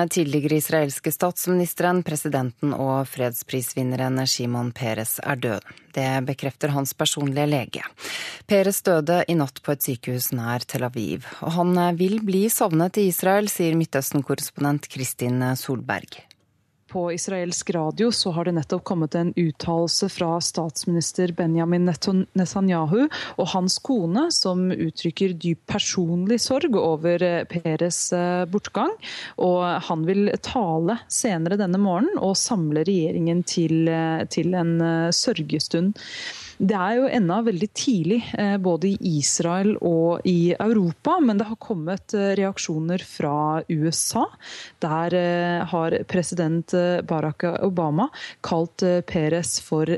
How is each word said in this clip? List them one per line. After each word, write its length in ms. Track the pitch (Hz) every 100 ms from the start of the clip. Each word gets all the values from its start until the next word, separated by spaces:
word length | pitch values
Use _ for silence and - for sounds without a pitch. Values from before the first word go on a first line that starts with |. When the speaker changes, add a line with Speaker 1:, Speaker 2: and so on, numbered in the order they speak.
| 175
Speaker 1:
tidligere 460 | 185 143 147 143 151
israelske 540 | - 160 143 - 160
statsministeren, 840 | - 180 - 180 180 175 - 175 180
presidenten 680 | 170 151 151 139 127 - 147
og 300 | 127 135 135 135
fredsprisvinneren 1120 | 139 123 120 - 131 120 135 127 127 131 131 131
Shimon 460 | - 120 120 120
Peres 460 | - 117 110 113 -
er 160 | - 139
død. 300 | 120 98 - - _
Det 140 | 135 131 135 131
bekrefter 460 | 135 139 - 147
hans 160 | 143 135 -
personlige 480 | 151 151 143 139 147
lege. 380 | 143 - - - - - - - - -
Peres 320 | 202 190 196
døde 380 | 196 165 151 175 -
i 60 | 170
natt 240 | 135 -
på 80 | -
et 160 | 143 -
sykehus 460 | 123 - 127 -
nær 320 | 123 117 123 -
Tel 220 | 135 123
Aviv. 400 | 123 92 85 - - 160
Og 80 |
han 240 | 170 180 180 175 170
vil 180 | 185 220 208
bli 220 | 190 220
savnet 480 | - 214 160 180 214
i 80 | 190
Israel, 340 | 170 185 202 208
sier 320 | - 170 165
Midtøsten-korrespondent 1120 | 160 135 - 147 135 135 - - 143 147 -
Kristin 480 | 135 127 - 123 127 127
Solberg. 640 | 127 - 123 123 98 - - - _ _ _ _ _ _
Speaker 2:
På 140 | 185 175
israelsk 540 | 170 - 185 175 - -
radio 380 | 175 156 151 233
så 220 | 214 196
har 140 | 165 170
det 80 | 170
nettopp 260 | 143 180
kommet 320 | - 175 156
en 140 | 175 170 -
uttalelse 720 | 170 - 170 165 170 - 196
fra 220 | - 170 170
statsminister 880 | - 180 160 - - 170 160 - 180 170
Benjamin 460 | 170 165 165 175 180
Netan-, 380 | 160 196 190 -
Netanyahu 680 | 190 180 196 190 170 156 214
og 420 | 302 - - - 170
hans 240 | 190 185 -
kone, 460 | - 247 165 208 339
som 380 | - 190 180 185
uttrykker 600 | - 160 - 170 - 190 170
dyp 240 | 175 160 -
personlig 680 | 202 - - 165 175 190 233
sorg 320 | - 269 339
over, 480 | 196 165 156 170 175
eh, 240 | 180 170 -
Peres, 560 | 175 165 156 170 - -
eh, 320 | 175 175 180 175
bortgang. 400 | 202 - 202 302 440 - - - -
Og 240 | 180 180 175 170 170
han 160 | 165 160
vil 240 | 196 202 -
tale 560 | - 262 180 160 170 233 -
senere 560 | - 233 170 165 208
denne 160 | 185 190
morgenen 400 | 202 175 320 415
og 160 | 190
samle 480 | 185 - 208 156 151
regjeringen 640 | 165 190 160 175 165 175 -
til, 400 | - 160 160 165
eh, 400 | 160 160 160 -
til 320 | - 165 180
en, 220 | 170 165
eh, 320 | 165 165 170
sørgestund. 800 | 170 - 208 147 156 - 170 190 - - - - - - -
Det 160 | 196 202
er 200 | 185 240
jo 80 | 269
ennå 300 | 247 170 202 233
veldig 240 | 180 214
tidlig, 460 | - - 196 160 233 - 233
eh, 220 | 202 202
både 300 | 185 160 196
i 80 | 196 180 151
Israel 600 | 135 - 170 185 202 -
og 400 | 175 165 170 170 -
i 240 | 175 170
Europa, 600 | - 208 226 175 - 285 359
men 200 | 254 208
det 80 | 214
har 80 | 226
kommet, 560 | - 185 156 190 -
eh, 220 | 208 196 196
reaksjoner 640 | 196 196 - 156 160 180
fra 600 | - - 156 147 151 160 -
U 200 | 160 160
S 260 | 160 -
A. 120 | 226 359 - - - - -
Der, 360 | 160 160 170
eh, 500 | 180 175 175 175 175
har 260 | 175 175 165 -
president, 720 | - 180 165 175 160 165 -
eh, 260 | 180 175 175
Barack 440 | 170 160 156 - 175 170
Obama 480 | 196 180 156 151 277 - - -
kalt, 400 | - 170 170 -
eh, 180 | 185 180
Peres 580 | 175 175 156 170 170 -
for 260 | - 156 156